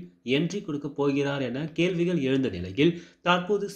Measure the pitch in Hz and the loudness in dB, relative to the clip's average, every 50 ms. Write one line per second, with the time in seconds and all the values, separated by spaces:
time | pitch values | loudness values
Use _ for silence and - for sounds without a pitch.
0 | 180 - - _ - 120 127 147 165 165 180 208 - - 147 143 147 147 - - | -6 -10 -18 _ -2 0 2 2 2 0 -2 -6 -6 -6 -6 -6 -6 -6 -2 0
1 | 139 143 135 143 143 139 139 139 131 120 120 135 160 156 - - 170 185 185 165 | 0 2 2 2 0 0 0 -2 -2 -4 -4 -4 -6 -4 -2 0 0 0 2 0
2 | 170 180 180 165 131 131 135 135 131 113 95 87 90 92 95 127 147 170 170 175 | 0 2 2 2 2 2 2 2 2 0 -2 -4 -6 -4 0 2 4 4 2 0
3 | - - - _ - 175 180 180 180 185 208 202 202 190 - | -6 -18 -14 _ 0 2 2 2 2 0 0 0 0 -2 -6